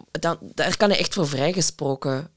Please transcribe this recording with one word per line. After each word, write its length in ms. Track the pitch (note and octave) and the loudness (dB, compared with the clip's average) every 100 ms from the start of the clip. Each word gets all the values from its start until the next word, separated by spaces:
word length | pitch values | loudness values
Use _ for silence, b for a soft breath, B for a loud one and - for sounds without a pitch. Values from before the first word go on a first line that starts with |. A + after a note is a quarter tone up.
| - | -10
dan, 280 | D#3+ E3+ E3 | -4 -2 -4
daar 360 | - - D3 - | -8 -2 -2 2
kan 120 | G#3 | 4
hij 80 | G3 | 4
echt 160 | - | 0
voor 140 | - D3 | 0 0
vrijgesproken 1040 | C3+ D3 F#3 - - C#3 C3+ C#3 C3+ D#3+ | 2 0 2 0 0 -2 -2 -2 -4 -6